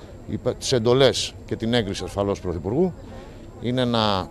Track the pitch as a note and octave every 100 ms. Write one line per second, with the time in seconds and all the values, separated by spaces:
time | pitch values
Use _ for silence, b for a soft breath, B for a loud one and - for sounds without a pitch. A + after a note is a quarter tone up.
0 | B B - G2+ B2 - - C3 A2+ B2+
1 | C3+ G2 - - - G#2+ A2+ A#2+ G2 F#2+
2 | F2+ G2 G2+ F2+ F#2+ D#2+ F#2+ B2+ F#3 -
3 | B B B B B - A2 B2+ B2 A#2
4 | G#2+ G2 F2+